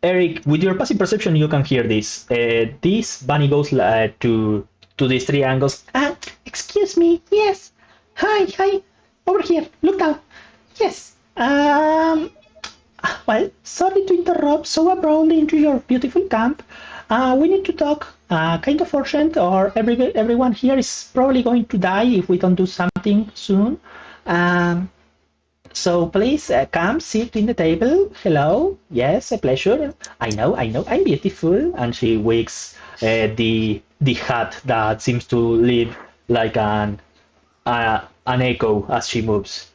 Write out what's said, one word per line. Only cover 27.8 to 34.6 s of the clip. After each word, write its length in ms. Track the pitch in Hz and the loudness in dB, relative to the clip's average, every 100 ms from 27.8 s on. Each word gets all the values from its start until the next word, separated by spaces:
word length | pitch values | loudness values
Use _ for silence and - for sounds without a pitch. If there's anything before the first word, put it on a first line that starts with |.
| 233 339 403 - | 2 2 0 -2
Hello. 560 | - 151 147 196 349 392 _ | 0 2 2 2 0 -4 _
Yes, 400 | 127 131 190 - | -2 0 0 -2
a 80 | 226 | -4
pleasure. 560 | 139 131 - 254 294 - - - | -2 0 0 0 -2 -8 -20 -10
I 100 | 117 | -6
know, 260 | 104 123 208 | -2 -2 0
I 120 | 117 | -2
know, 160 | 113 - | -4 -2
I'm 160 | 254 | 0
beautiful. 680 | 381 147 196 - 165 190 311 349 | 0 0 -2 -2 0 0 0 -2
And 180 | 120 | -6
she 220 | 120 117 113 | -2 0 0
wigs, 600 | 107 117 113 - - - - - | 2 0 -2 -8 -16 -20 -20 -6
uh, 260 | 113 113 110 110 | -2 0 0 0
the, 460 | 113 113 110 107 _ _ | 0 0 0 -4 _ _
the 140 | 139 | -2
hat 460 | 117 - 123 113 - | -2 -2 -4 -4 -8